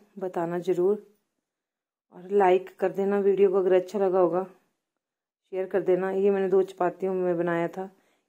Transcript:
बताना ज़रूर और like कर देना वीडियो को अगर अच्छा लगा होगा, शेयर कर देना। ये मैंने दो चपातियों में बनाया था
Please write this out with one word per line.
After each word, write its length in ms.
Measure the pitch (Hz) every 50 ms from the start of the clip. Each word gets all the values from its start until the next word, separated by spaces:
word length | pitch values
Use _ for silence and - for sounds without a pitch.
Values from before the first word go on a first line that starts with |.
| _ _ _ 196
बताना 400 | 190 185 - 180 170 170 170 175
ज़रूर 460 | 170 190 175 175 180 196 208 208 - _ _ _ _ _ _ _ _ _ _ _ _ _ _ _ _ _ _ _ _ _ -
और 140 | 180 175 190
like 440 | 202 202 196 180 185 185 185 - -
कर 140 | - 196 175
देना 280 | 165 190 196 196 202 202
वीडियो 300 | 196 202 190 190 202 190
को 80 | 180
अगर 160 | 196 180 185 185
अच्छा 260 | 185 180 - - 202
लगा 200 | 196 185 180 190
होगा, 240 | 180 175 170 185 190
शेयर 1200 | - - _ _ _ _ _ _ _ _ _ _ _ _ _ _ _ _ _ _ _ 190 185 185
कर 140 | 185 - 185
देना। 300 | 175 180 180 180 190 190 190
ये 180 | 190 196 202
मैंने 180 | 196 196 196 185
दो 120 | 190 190 185
चपातियों 500 | 185 - - 180 180 180 - 185 190 190
में 240 | 185 180 180 175
बनाया 300 | 170 170 175 170 170 170
था 180 | 165 - 190 190 196 - _ _ _ _ _ _